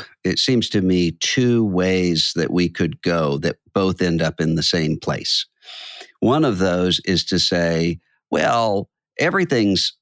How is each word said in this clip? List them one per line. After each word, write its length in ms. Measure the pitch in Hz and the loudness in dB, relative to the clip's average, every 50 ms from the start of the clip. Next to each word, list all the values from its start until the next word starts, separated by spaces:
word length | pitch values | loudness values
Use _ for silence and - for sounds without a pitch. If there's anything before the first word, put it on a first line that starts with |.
| - - - _ - | -4 -10 -16 _ -4
it 160 | 92 - - | -4 -2 0
seems 300 | - - 131 117 107 - | 0 2 2 2 2 0
to 100 | - 104 | 0 0
me, 300 | 92 92 92 90 87 85 | 2 2 2 2 2 0
two 540 | 80 - - - - - 127 123 120 117 113 | -2 -4 -4 -2 0 2 2 2 4 2 2
ways 680 | 104 92 90 90 92 92 92 90 87 85 78 - - - | 2 0 0 0 2 2 2 2 0 0 0 0 -2 0
that 160 | 82 80 - - | -2 -2 0 0
we 160 | 87 87 85 | 0 0 0
could 340 | - - 90 80 73 - - | 0 -2 -2 -2 -2 -4 -4
go 340 | 90 85 85 78 73 71 71 | -2 0 0 0 -2 -2 -2
that 180 | 76 87 - _ _ _ - | -2 -4 -6 _ _ _ -2
both 260 | 101 95 95 90 - | 0 0 0 0 0
end 220 | 92 87 85 82 82 | 0 0 0 0 0
up 180 | 78 80 - | -2 -2 -2
in 140 | 80 80 80 | -2 0 0
the 80 | 80 78 | 0 0
same 340 | - - 87 80 78 78 | 0 0 0 0 0 -2
place. 480 | 78 - - 76 - - - - - - - _ _ _ - - - - - - - - - _ - | -4 -4 -6 -6 -6 -4 -4 -4 -4 -4 -6 _ _ _ -20 -20 -18 -18 -18 -18 -20 -20 -18 _ -2
One 240 | - 107 131 156 156 | 0 2 2 4 2
of 140 | 135 104 90 | 2 2 2
those 420 | 95 92 87 90 90 90 85 - | 0 0 2 2 0 0 0 -2
is 240 | - - 92 85 - | 0 0 -2 -2 0
to 140 | - 95 87 | 0 0 0
say, 580 | - - 92 87 85 82 82 82 82 85 85 85 _ _ _ _ _ - | 0 0 0 0 0 0 0 0 0 0 -2 -4 _ _ _ _ _ -4
"Well, 580 | - - - - 123 117 117 110 101 101 101 - _ _ _ _ _ - | -2 0 0 0 0 0 0 0 -2 -2 -4 -6 _ _ _ _ _ -2
everything's 800 | - 170 180 196 180 165 139 120 107 101 95 90 - - - _ | -2 0 0 0 0 0 2 2 2 2 2 0 -2 -4 -6 _